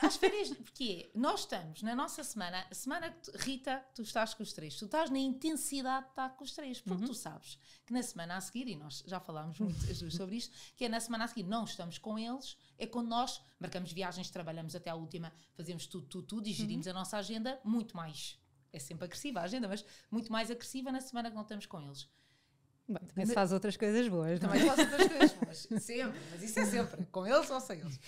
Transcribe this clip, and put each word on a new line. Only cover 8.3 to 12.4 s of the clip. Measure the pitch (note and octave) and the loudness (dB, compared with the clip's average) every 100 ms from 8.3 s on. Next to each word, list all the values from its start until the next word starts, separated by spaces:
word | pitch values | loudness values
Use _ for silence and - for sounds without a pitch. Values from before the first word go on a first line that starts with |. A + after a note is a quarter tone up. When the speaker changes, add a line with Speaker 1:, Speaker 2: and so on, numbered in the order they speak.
| F3+ | -4
Speaker 1:
a | |
seguir, | F#3 A#3 B3+ | -4 -6 -4
e | |
nós | E3 D3+ C3+ - | -6 -8 -10 -8
já | F3+ | -8
falámos | - D#3 D#3 D#3+ | -6 -6 -6 0
muito | G#3 E3 G3 | 0 2 0
as | - | 0
duas | E3+ | -4
sobre | E3+ F#3 A3+ | -4 -4 -4
isto, | - - - - | -6 -10 -16 -4
que | |
é | A#3+ | 0
na | A3+ | 0
semana | A#3 A3+ | 0 -2
a | A#3 | -2
seguir | A#3+ | -2
não | F3+ A3+ | 0 0
estamos | A3 - E3+ - | 0 -4 -8 -8
com | A3 G#3+ | -6 -4
eles, | A#3 C4 | -4 -6